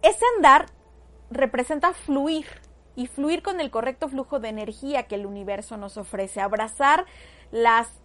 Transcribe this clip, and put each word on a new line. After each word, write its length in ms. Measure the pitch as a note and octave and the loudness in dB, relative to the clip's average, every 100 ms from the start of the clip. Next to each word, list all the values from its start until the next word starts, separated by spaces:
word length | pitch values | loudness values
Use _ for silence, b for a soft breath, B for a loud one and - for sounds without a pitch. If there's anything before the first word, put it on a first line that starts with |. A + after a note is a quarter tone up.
Ese 220 | E4 - A#4+ A#4 | 4 4 2 6
andar 320 | D4+ C4 - - _ - - - - | 8 8 4 -14 _ -20 -20 -20 -12
representa 600 | B3 C4 B3 B3+ D4+ F4 | -4 -2 -2 -4 0 0
fluir 520 | F4+ - C#4 C#4+ D#4 D4 - - - _ - | -2 -2 -2 0 -4 -6 -18 -20 -20 _ -12
y 120 | B3 | -10
fluir 340 | - C#4+ E4+ | -4 -2 -2
con 200 | G4+ F#4 | -4 -6
el 100 | C#4+ | -4
correcto 380 | A3+ B3 B3+ D#4 | -2 -4 -4 -6
flujo 300 | C4+ B3+ C#4+ | -6 -6 -6
de 100 | A3 | -6
energía 540 | G#3+ G#3+ G#3+ C4+ C#4+ | -8 -10 -10 -4 -4
que 120 | A#3 G3+ | -4 -8
el 100 | G3+ | -8
universo 520 | G3+ G3 G3+ G#3+ A3 | -10 -8 -8 -8 -14
nos 200 | G3+ G#3+ | -14 -14
ofrece, 440 | G3 G3 G3 - | -12 -8 -8 -4
abrazar 640 | G3 G#3 A3 - C#4 D#4 F#4 B B B B | -4 -2 -4 0 4 4 0 B B B B
las 360 | A3 A#3 A3+ A#3 - | 2 4 4 0 -12